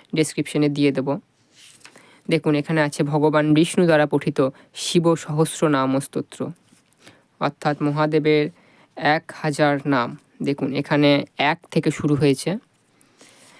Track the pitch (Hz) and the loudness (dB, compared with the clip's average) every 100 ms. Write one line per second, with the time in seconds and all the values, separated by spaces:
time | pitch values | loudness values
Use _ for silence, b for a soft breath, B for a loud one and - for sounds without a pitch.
0 | B 156 156 - 151 156 147 143 143 131 | B -2 -2 -2 -4 0 0 2 0 0
1 | 135 143 - _ B B B B B B | -2 -6 -8 _ B B B B B B
2 | B B - 165 160 147 147 160 147 - | B B -2 0 2 0 0 0 0 -2
3 | 143 151 151 151 151 151 170 - 175 151 | -2 2 2 2 4 4 2 2 4 4
4 | 147 147 160 147 135 b b - - 180 | 2 0 -2 0 -2 b b -12 -2 0
5 | 165 165 - 151 160 - 156 139 131 135 | 2 0 -2 -2 -2 0 0 0 0 -2
6 | - - - - 131 165 _ _ _ _ | -4 -8 -10 -8 -10 -10 _ _ _ _
7 | b b b _ 143 143 151 143 147 147 | b b b _ -6 -4 -4 -2 -2 0
8 | 151 156 147 151 151 b b b b - | 0 2 2 2 0 b b b b -6
9 | 156 156 - - 156 147 151 143 147 139 | -2 -2 -4 -6 -4 0 0 0 0 0
10 | 120 104 _ _ - 143 131 135 143 147 | 0 -6 _ _ -4 -4 -4 -4 -2 2
11 | 147 143 - - 139 165 - 170 165 - | 4 2 -2 -4 -2 -2 -4 -2 -2 -2
12 | 151 147 143 131 - 208 - _ _ B | -2 2 2 0 -2 -6 -10 _ _ B
13 | B B B B B B | B B B B B B